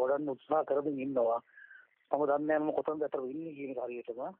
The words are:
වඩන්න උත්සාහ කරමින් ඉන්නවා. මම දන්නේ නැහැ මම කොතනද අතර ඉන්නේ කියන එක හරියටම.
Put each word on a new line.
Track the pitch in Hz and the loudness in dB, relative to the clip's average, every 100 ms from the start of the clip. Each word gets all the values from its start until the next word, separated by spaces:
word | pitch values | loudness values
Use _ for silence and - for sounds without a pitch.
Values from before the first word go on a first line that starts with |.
වඩන්න | 127 143 151 | 4 2 0
උත්සාහ | 131 - 156 151 | -4 0 0 2
කරමින් | 139 147 139 131 | 2 2 -2 -2
ඉන්නවා. | 131 117 117 - - - - - _ _ | 2 2 2 -4 -20 -20 -20 -20 _ _
මම | 139 147 | 0 4
දන්නේ | 143 151 | 2 4
නැහැ | 156 | 2
මම | 151 147 | 2 0
කොතනද | 139 156 | 0 -2
අතර | 147 139 127 | -2 -2 -6
ඉන්නේ | 143 165 143 | -6 -10 -10
කියන | 139 | -8
එක | 127 | -6
හරියටම. | 123 120 117 113 151 190 | -6 -8 -8 -8 -8 -10